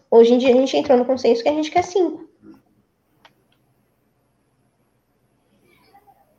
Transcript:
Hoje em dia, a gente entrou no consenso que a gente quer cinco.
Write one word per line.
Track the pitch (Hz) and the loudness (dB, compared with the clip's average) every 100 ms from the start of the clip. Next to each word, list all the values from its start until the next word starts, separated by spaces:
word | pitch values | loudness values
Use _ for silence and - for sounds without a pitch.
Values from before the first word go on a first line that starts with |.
| _ | _
Hoje | 226 233 | 4 4
em | 247 | 4
dia, | 262 | 2
a | 247 | 0
gente | 269 294 | 0 -4
entrou | 294 247 | 0 0
no | 247 | 0
consenso | 254 240 233 | -2 -2 -2
que | 294 | -2
a | |
gente | 302 311 | -4 -4
quer | 349 | -4
cinco. | 349 403 330 - - _ - - _ _ _ _ _ _ _ _ _ _ _ _ _ _ _ _ _ _ _ _ _ _ _ _ _ _ _ _ _ _ 1077 1077 _ 807 807 762 _ | -4 -4 -4 -6 -18 _ -20 -20 _ _ _ _ _ _ _ _ _ _ _ _ _ _ _ _ _ _ _ _ _ _ _ _ _ _ _ _ _ _ _ _ _ _ _ _ _